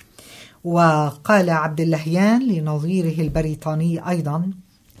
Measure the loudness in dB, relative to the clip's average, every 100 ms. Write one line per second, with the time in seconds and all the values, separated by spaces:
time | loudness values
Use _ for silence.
0 | -20 -20 -20 -20 -20 _ -4 2 4 4
1 | 0 -4 2 2 4 0 -2 -2 0 0
2 | 0 2 2 2 2 -2 -2 -2 -2 0
3 | -2 -2 -2 -2 -2 -4 -4 -2 -2 -2
4 | -2 -4 -2 -2 -4 -6 -16 _ _ -4